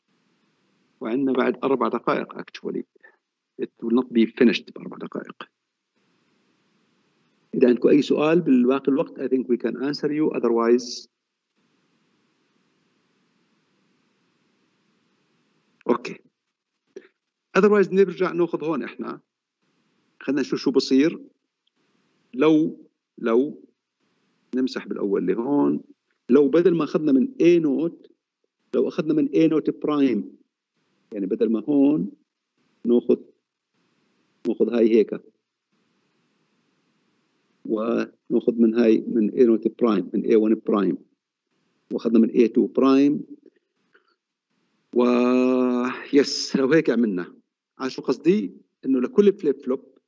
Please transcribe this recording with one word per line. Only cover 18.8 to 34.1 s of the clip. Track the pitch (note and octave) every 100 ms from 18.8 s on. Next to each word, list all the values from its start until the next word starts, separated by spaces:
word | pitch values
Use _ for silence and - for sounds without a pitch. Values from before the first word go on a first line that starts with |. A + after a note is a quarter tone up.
إحنا. | G#2 - - D3+ _ _ _ _ _ _ _ _ _ -
خلينا | - C#3+
نشوف | B2+ C3
شو | C#3+
بصير. | C3 - C3 D#3+ - - _ _ _ _ _ _ _ _ _ _
لو، | B2 D3+ D#3 E3 - - _ _ -
لو | A2+ A#2 D3 - - _ _ _ _ _ _ _ _ B2+
نمسح | C3 G#2 G2+
بالأول | - G2+ F#2+ F2+
لهون، | G#2 B2+ C#3+ C#3+ D3 - _ _ _ -
لو | C3+ C#3
بدل | D#3+ F3 E3+
ما |
أخذنا | D3 E3+ D3+
من | C3 A#2+
A | - E3 F3
نوت، | D3+ C3 E3 - - _ _ _ _ _ _ A#2+
لو | -
أخذنا | - D#3
من | D#3 C#3+
A | D#3+
نوت | D#3+ D#3 D3+
برايم، | - D3 D3 C3+ G#2+ - - _ _ _ _ _ _ _
يعني | G#2 F#2+
بدل | A2+ A2+
ما | A2 -
هون | C#3+ C#3 D#3 F#3+ - _ _ _ _ _ _ A#2+
ناخذ، | A#2+ - A#2+ - _ _ _ _ _ _ _ _